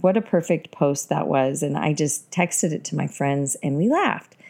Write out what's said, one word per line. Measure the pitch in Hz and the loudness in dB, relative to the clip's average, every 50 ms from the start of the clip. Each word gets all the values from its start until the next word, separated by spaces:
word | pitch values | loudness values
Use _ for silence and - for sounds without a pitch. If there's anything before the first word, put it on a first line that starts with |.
what | - 185 190 | 2 2 2
a | 226 - | 2 0
perfect | - - 175 165 - 175 160 - - | 2 0 0 2 2 -2 -2 -2 -10
post | - - 151 143 143 139 - - | -4 0 2 2 2 0 -2 -2
that | 147 147 156 - | -2 -2 0 0
was. | - 135 131 135 139 147 147 | 2 2 2 2 0 -2 -2
And | 143 143 | -2 -2
I | 147 - 151 151 | -2 0 0 0
just | 151 156 143 - - - _ | 0 0 -2 -2 -4 -8 _
texted | - 175 175 170 - - - 165 156 | -2 -2 0 0 0 -2 -2 0 -2
it | - - | -4 -6
to | - - | -6 -4
my | 147 147 | -4 -4
friends | 143 - - 139 139 139 139 139 139 - - - | -4 -4 -2 -2 0 0 0 -2 -2 -4 -4 -2
and | 139 139 | -2 0
we | 170 185 226 | 2 2 2
laughed. | 294 349 403 247 - - - _ - _ - - | 2 2 2 0 -2 -4 -8 _ -20 _ -20 -20